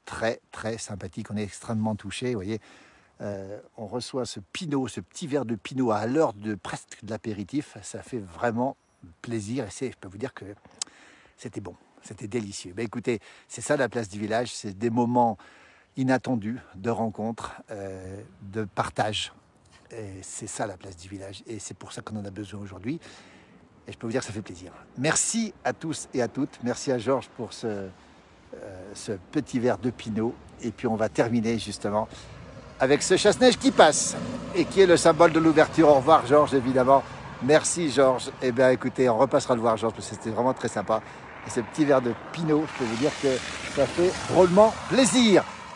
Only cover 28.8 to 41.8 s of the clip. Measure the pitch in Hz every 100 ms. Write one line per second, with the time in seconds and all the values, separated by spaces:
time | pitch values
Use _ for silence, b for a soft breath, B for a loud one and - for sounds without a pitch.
28.8 | 101 101 - 98 - 151 120 127 120 104
29.8 | 123 - 113 107 117 - - - 117 -
30.8 | 120 110 110 - 117 117 113 113 101 -
31.8 | 104 104 113 B B B - - - -
32.8 | 131 226 - 185 208 - 254 202 269 -
33.8 | 160 - - - - - - - - 190
34.8 | 185 165 165 156 170 160 160 151 147 156
35.8 | 151 139 131 151 117 147 143 135 123 127
36.8 | 127 139 B B - - 123 151 - 175
37.8 | 156 123 131 123 - - 127 120 127 127
38.8 | 127 - 127 113 131 143 - 120 117 110
39.8 | 113 110 - 107 113 107 127 127 117 107
40.8 | 95 110 B B B - - 127 107 -